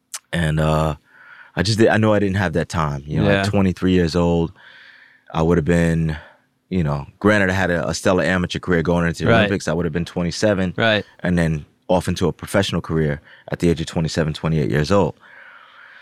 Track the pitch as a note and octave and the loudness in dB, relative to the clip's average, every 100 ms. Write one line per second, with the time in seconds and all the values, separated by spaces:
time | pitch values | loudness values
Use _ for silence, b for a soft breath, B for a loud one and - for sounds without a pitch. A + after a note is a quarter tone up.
0 | _ - _ E2+ D#2+ D#2 D#2 D#2 D#2 D2 | _ -16 _ -4 -2 0 0 2 0 -4
1 | B B B B B - F2+ G#2+ A2 G2 | B B B B B -4 -2 2 4 4
2 | A2 G#2 G2+ F#2+ F#2 D#2+ D#2 F2+ D2+ C#2+ | 2 2 2 0 -2 -2 -4 -2 -4 -4
3 | C#2+ D#2 G#2 G2 G2 G2+ F#2+ F2 F#2 F2+ | -6 -2 2 2 0 2 0 0 2 2
4 | E2+ F2 F2 E2+ E2 - B B B B | 2 2 2 0 -2 -6 B B B B
5 | B B B D#2+ D#2+ E2+ D2 E2+ E2+ E2 | B B B 0 2 2 2 2 2 0
6 | D#2+ D2+ B B B _ - F#2 D2+ C#2+ | -2 -6 B B B _ -6 -4 -2 -4
7 | C2+ - G2+ G#2 F#2+ F#2+ F2+ F2 D2 E2 | -8 -2 2 4 2 0 0 0 -2 -2
8 | G#2+ F#2 D2+ F#2 F2 E2 - F2 E2 F2 | 0 2 2 0 -2 -4 0 0 2 0
9 | E2+ D#2+ D#2+ A2+ G#2 G2 - E2 E2+ E2 | 0 -2 2 2 2 0 -2 -4 -2 -4
10 | E2+ - F2 - A2 F#2+ F#2 E2+ A2+ G#2+ | -6 -4 -4 0 0 2 -2 0 0 0
11 | - _ F2+ F2 E2 D#2 - _ - F#2 | -2 _ -2 0 0 -2 -8 _ -2 0
12 | E2+ F2 F2 - E2 G#2 G2+ F2+ - D#2+ | 0 -2 -2 -2 -2 -2 0 -2 -2 -2
13 | D2+ D2 - B B - E2+ D#2 D#2+ F2+ | -2 -4 -10 B B -2 0 0 -4 -4
14 | D#2 - D#2 D2+ E2 D#2+ B1 A#1+ D2+ G2+ | -4 -2 -4 -2 -2 -2 0 0 2 2
15 | D#2+ - B B B B B B B B | 0 -4 B B B B B B B B